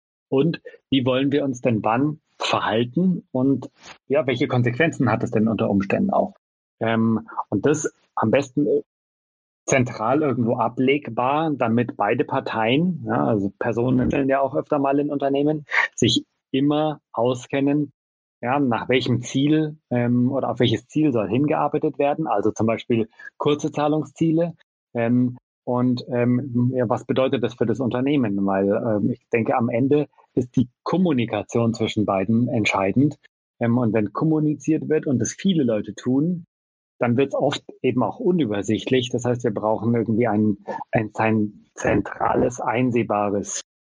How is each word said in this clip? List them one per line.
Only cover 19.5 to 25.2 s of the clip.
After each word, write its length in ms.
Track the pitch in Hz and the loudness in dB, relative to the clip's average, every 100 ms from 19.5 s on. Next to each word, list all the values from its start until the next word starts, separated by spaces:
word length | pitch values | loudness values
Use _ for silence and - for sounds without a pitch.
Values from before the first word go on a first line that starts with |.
| 156 156 156 - | 2 0 -6 -4
ähm, 420 | 123 120 123 123 | -2 2 2 2
oder 200 | 139 123 | 0 -2
auf 80 | 120 | 0
welches 280 | 120 113 - | 0 0 -4
Ziel 240 | 156 156 | 0 2
soll 160 | 117 98 | 2 0
hingearbeitet 720 | 117 147 156 147 151 - - | 0 0 0 0 0 -2 0
werden. 300 | 143 147 156 | 0 0 -2
Also 240 | 107 104 | 0 0
zum 160 | - 110 | 0 0
Beispiel 420 | 110 - 117 110 - - - | -2 0 0 -2 -6 -18 -4
kurze 340 | 147 147 151 | -2 0 -2
Zahlungsziele, 840 | 151 147 156 151 - 165 160 170 - _ _ _ | -2 0 0 -2 -2 0 2 0 -6 _ _ _
ähm, 440 | 120 117 123 | -2 2 2